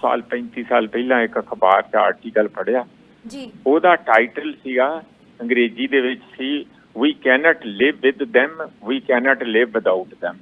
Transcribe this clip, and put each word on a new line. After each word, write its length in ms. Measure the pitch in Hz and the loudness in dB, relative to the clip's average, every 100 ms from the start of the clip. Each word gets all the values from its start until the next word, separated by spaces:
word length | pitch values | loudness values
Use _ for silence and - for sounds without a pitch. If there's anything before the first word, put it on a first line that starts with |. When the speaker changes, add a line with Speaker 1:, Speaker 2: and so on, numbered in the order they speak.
Speaker 1:
ਸਾਲ, 220 | 127 123 | 0 0
ਪੈਂਤੀ 420 | 117 123 120 127 | -4 -8 -6 -10
ਸਾਲ 240 | 117 120 110 | 0 0 0
ਪਹਿਲਾਂ 340 | 117 127 127 | -4 0 0
ਇੱਕ 160 | 113 117 | 0 -4
ਅਖਬਾਰ 440 | - 104 95 98 | -8 0 4 4
'ਚ 140 | - 110 | 2 0
ਆਰਟੀਕਲ 520 | 98 95 117 107 104 | 0 0 -4 -2 -2
ਪੜ੍ਹਿਆ। 360 | - 95 127 120 _ _ _ 220 | -4 -4 -4 -4 _ _ _ -18
Speaker 2:
ਜੀ। 260 | 277 240 - 131 | -16 -16 -6 0
Speaker 1:
ਉਹਦਾ 300 | 156 180 170 | 2 4 2
ਟਾਈਟਲ 560 | - 113 120 - 104 | 4 2 2 -4 -12
ਸੀਗਾ, 500 | - 135 127 135 165 - _ _ - | -10 -4 0 0 -2 -12 _ _ -14
ਅੰਗਰੇਜ਼ੀ 440 | 120 123 120 117 131 | -2 0 0 -2 -2
ਦੇ 120 | 135 | 0
ਵਿੱਚ 200 | 127 127 - - | 0 -4 -12 -10
ਸੀ, 280 | 131 147 123 - _ 110 | -6 -6 -8 -20 _ -2
"We 100 | 143 | -2
cannot 500 | 143 131 131 160 156 113 101 | 0 2 4 2 0 -4 0
live 160 | 135 - 131 | 0 2 -2
with 180 | 139 131 | -2 0
them, 440 | 123 143 160 147 - 113 | 0 0 -4 -14 -12 -6
we 80 | 131 | -6
cannot 420 | 123 123 131 131 | 0 0 2 0
live 260 | 120 110 123 | 0 0 0
without 400 | 110 98 92 90 | 0 0 -2 -4
them।" 280 | - 87 87 | -10 -10 -10